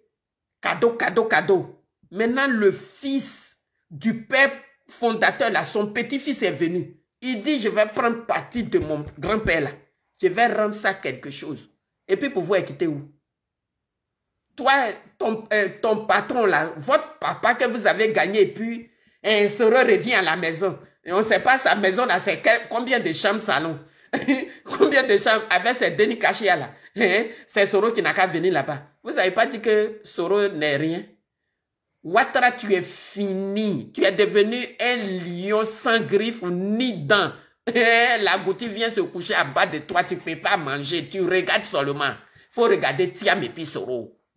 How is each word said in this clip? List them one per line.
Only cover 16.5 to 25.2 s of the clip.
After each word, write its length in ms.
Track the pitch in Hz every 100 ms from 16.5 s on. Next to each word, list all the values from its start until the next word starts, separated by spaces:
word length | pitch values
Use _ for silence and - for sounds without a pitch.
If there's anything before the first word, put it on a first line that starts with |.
| 151 160 160
votre 420 | 143 302 311 -
papa 360 | 151 170 220
que 100 | 233
vous 220 | 240 226 202
avez 260 | 170 220
gagné, 300 | 208 165 214
et 100 | 180
puis, 380 | - 226 233 - _ _ _
euh, 240 | 202 214 208
Soro 280 | 208 226 247
revient 380 | 247 185 185
à 80 | 220
la 140 | 170 165
maison. 420 | 165 160 190 143 - _
Et 80 | 160
on 100 | 185
sait 180 | 220 190
pas, 160 | 196 262
sa 180 | -
maison, 300 | 202 190 190
là, 140 | - 175
c'est 240 | 196 160
quel, 260 | 226 226 -
combien 320 | 226 247 247
de 120 | 180
chambres 280 | 160 208 214
salon ? 380 | 214 143 165 151 - _ _
<laughs> 520 | - - 269 359 -
Combien 400 | - - 302 269
de 120 | 262
chambres 280 | 202